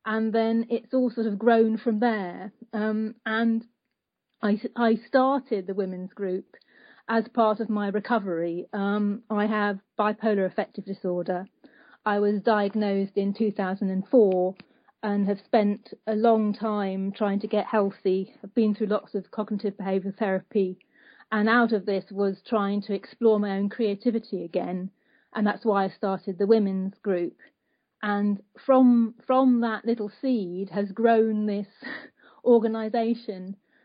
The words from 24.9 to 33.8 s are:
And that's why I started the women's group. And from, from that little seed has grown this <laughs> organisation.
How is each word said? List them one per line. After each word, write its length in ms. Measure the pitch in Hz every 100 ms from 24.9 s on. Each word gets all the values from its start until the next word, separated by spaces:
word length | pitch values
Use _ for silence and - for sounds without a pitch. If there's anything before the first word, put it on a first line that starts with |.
| _ _ _ _
And 100 | -
that's 200 | 208 -
why 200 | 226 196
I 40 | 190
started 480 | - 202 190 - 180
the 80 | 202
women's 480 | 226 202 190 190 -
group. 340 | 208 180 175 - - _ _ _ _ _
And 400 | 208 202 208 202 - -
from, 500 | - 262 254 240 226 - -
from 340 | 254 269 240
that 240 | 233 220
little 260 | 226 233 208 -
seed 480 | 269 240 180 180 196
has 200 | 170 202
grown 540 | 190 226 226 220 214 208
this 220 | 202 208 _ - - -
<laughs> 380 | _ _ _
organisation. 1120 | 254 233 220 220 220 233 226 233 - 185 185 196 _ _